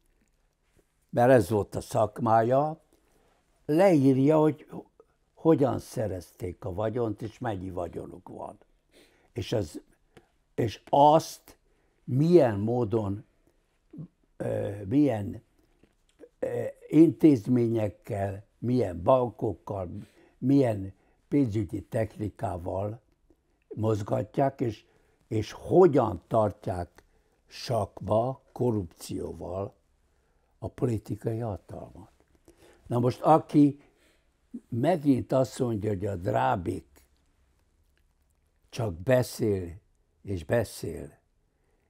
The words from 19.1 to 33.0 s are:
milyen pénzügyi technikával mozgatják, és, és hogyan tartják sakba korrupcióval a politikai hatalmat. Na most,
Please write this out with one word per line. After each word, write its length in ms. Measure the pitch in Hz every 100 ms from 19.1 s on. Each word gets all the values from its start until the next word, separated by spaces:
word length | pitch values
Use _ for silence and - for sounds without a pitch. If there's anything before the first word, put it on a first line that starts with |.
| 131 123 - 117 90 - 101 87 98 - _ _ _
milyen 560 | 127 139 127 104 95 - _ _ _
pénzügyi 540 | 147 127 107 101 98
technikával 1200 | - 117 104 - 104 - 101 90 90 92 104 113 _ _ _ _ _ _ _
mozgatják, 880 | 415 107 107 101 120 110 - 139 -
és, 240 | 123 107 _ _ _ _ _
és 240 | 107 101
hogyan 720 | - - 156 185 135 107 92 -
tartják 760 | 113 104 - 120 90 85 _ _ _ _ _ _
sakba 960 | - - 117 98 - 95 110 127 131 _
korrupcióval 1200 | - 120 107 87 - - 92 85 82 85 95 101 - _ _ _ _ _ _ _ _
a 100 | 101
politikai 720 | - 127 110 - 107 123 113
hatalmat. 720 | 117 92 - 82 - - 98 _ _ _ _ _ - _ -
Na 120 |
most, 220 | 120